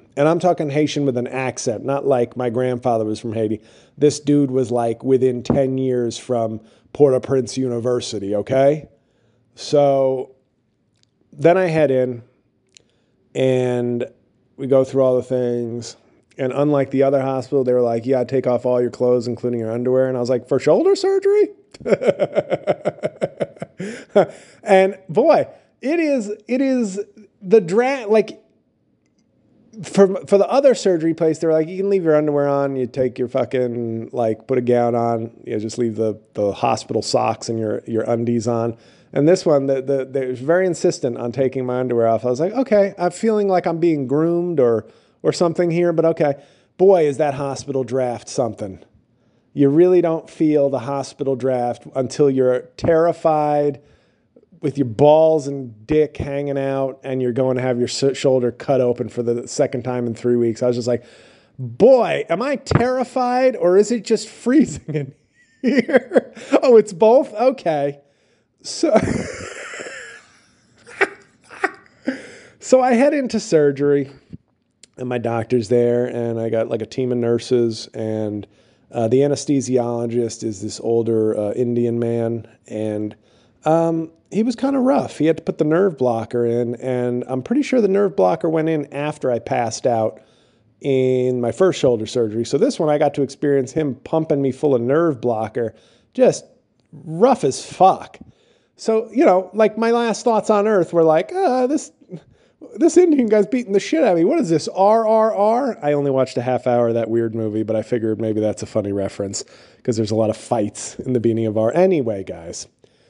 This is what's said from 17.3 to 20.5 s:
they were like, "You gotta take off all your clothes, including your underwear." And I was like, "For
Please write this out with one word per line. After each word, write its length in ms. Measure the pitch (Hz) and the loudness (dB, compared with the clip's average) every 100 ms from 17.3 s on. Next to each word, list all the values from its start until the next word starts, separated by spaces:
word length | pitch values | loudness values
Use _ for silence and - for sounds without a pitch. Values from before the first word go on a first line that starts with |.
| 131 120 143 123 | -4 -2 -2 2
they 80 | |
were 80 | 123 | 2
like, 240 | 120 117 117 | 0 -2 0
"You 80 | |
gotta 140 | 131 120 | -2 0
take 200 | 131 127 | -2 0
off 180 | 120 127 | 0 0
all 140 | 123 | 0
your 120 | 123 | 0
clothes, 360 | - 123 123 117 | 0 0 2 -2
including 320 | 113 123 120 | -6 -6 -4
your 140 | 110 | -4
underwear." 340 | 117 123 127 131 | -4 0 0 0
And 80 | 127 | -2
I 60 | |
was 80 | 120 | -2
like, 180 | 127 | -4
"For 100 | - | -2